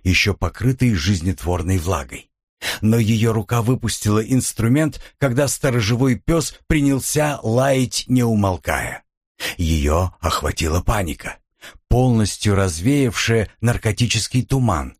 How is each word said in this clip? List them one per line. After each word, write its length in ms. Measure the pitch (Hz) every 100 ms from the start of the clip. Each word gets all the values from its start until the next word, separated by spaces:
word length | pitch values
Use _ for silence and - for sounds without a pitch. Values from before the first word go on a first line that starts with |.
еще 300 | 92 87 104
покрытый 600 | 92 85 - 123 127 123
жизнетворной 840 | 98 78 95 90 92 87 87 82 95
влагой. 520 | 80 82 67 - - _ _ _ - -
Но 180 | 107 117
ее 340 | 107 113 113
рука 300 | 110 104 120
выпустила 580 | 110 127 107 - 107 107
инструмент, 800 | 110 127 - - 113 139 156 - - _
когда 300 | 139 120 139
сторожевой 680 | - 143 120 107 120 135 113
пес 400 | - 165 - - _
принялся 720 | 160 139 135 - 147 151 143
лаять, 600 | 110 117 139 131 123 - -
не 140 | 127
умолкая. 840 | 117 110 98 87 - 69 - - - _ _ _ - -
Ее 580 | 82 80 71 80 90 -
охватила 600 | 85 - 76 - 82 82
паника, 580 | - 107 87 71 - - _ _ - - _
полностью 680 | 120 127 113 104 - 107
развеявшая 960 | 101 95 80 104 143 127 - - 113 101 -
наркотический 840 | 117 113 110 104 113 113 - 127
туман 520 | - 135 120 82 67